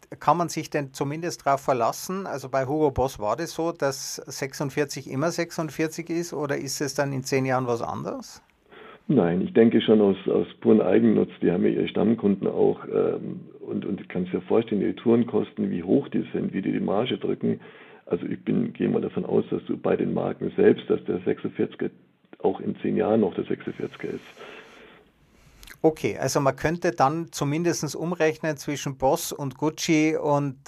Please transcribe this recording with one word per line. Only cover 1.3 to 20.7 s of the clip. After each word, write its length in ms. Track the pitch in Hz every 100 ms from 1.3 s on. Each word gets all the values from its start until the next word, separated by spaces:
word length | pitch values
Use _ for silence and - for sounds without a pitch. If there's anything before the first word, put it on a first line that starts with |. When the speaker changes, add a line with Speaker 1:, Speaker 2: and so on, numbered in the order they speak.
| -
Speaker 1:
drauf 160 | - 139
verlassen? 680 | - 131 113 143 - 185 190
Also 200 | 135 131
bei 180 | 135 131
Hugo 260 | 156 151
Boss 260 | 135 127 -
war 160 | 104
das 160 | 117 -
so, 220 | - 165
dass 500 | 160 143 - - - -
sechsundvierzig 840 | - 135 - 147 139 143 - 131
immer 220 | 131 160
sechsundvierzig 760 | 170 170 - 160 - 160 160 165
ist, 240 | 165 170
oder 240 | 143 147 143
ist 240 | 135 -
es 140 | 143
dann 180 | - 139
in 120 | 139
zehn 220 | 131 135 131
Jahren 200 | 131 127
was 160 | 117
anderes? 580 | - 104 147 269 - - _ _ _ - - - -
Speaker 2:
Nein, 320 | 135 87 90
ich 120 | -
denke 260 | - 113 113
schon 200 | 107 110
aus, 160 | 101 95 -
aus 180 | - 95 -
puren 200 | 113 110
Eigennutz. 500 | - 101 117 104 98 -
Die 80 | 98
haben 140 | 90
ja 60 | 104
ihre 180 | 101 95
Stammkunden 580 | 95 98 117 101 98 -
auch, 320 | - 101 101
ähm, 560 | - 101 90 85 - 90 - -
und, 260 | - 107
und 140 | - 98
du 60 | -
kannst 260 | 90 90
dir 80 | -
vorstellen, 400 | - 107 117 -
die 100 | 92
Tourenkosten, 760 | 95 120 117 117 107 104 - 101
wie 140 | 98
hoch 240 | 85 120 135
die 140 | 104 -
sind, 200 | - 98
wie 100 | 98
die 80 | 95
die 80 | 101
Marge 400 | 95 95 123 104
drücken. 400 | - 101 - - - - - - -
Also 160 | 110 -
ich 180 | -
bin, 280 | - 104 92
gehe 160 | - 101
mal 120 | 101
davon 260 | 101 - -
aus, 160 | 107 -
dass 140 | 95
du 120 | - -
bei 200 | 95 92
den 180 | 92
Marken 380 | 90 90 92 -
selbst, 340 | - 98